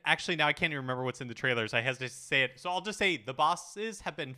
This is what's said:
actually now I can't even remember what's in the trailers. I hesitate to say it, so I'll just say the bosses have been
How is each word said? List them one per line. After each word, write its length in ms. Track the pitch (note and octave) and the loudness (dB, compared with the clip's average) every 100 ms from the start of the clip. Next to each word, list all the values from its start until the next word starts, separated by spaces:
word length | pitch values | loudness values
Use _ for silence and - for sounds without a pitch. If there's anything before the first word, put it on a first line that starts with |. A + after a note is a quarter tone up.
actually 320 | - D#3+ - E3 | 0 0 0 2
now 100 | D3+ | 2
I 60 | |
can't 200 | D3 E3+ | 2 0
even 120 | D3 | -2
remember 180 | C3 B2+ | -2 -2
what's 180 | B2+ - | -2 -4
in 60 | B2+ | -8
the 80 | |
trailers. 400 | A2+ C3 A#2+ G#2+ | -2 2 2 2
I 60 | A#2+ | 0
hesitate 280 | A#2+ B2 B2+ | 0 -2 -6
to 60 | |
say 280 | - - C#3+ | -8 0 4
it, 80 | B2+ B2+ | 2 0
so 140 | F3+ | -4
I'll 120 | F#3 | -2
just 160 | F#3 G3+ | -2 0
say 180 | G3 F3 | 0 0
the 180 | G#2 | -4
bosses 680 | C3 D#3 F3 - - A3 G3+ | 2 4 2 -4 -8 -8 -6
have 140 | - D#3 | -8 -8
been 200 | C#3 | -8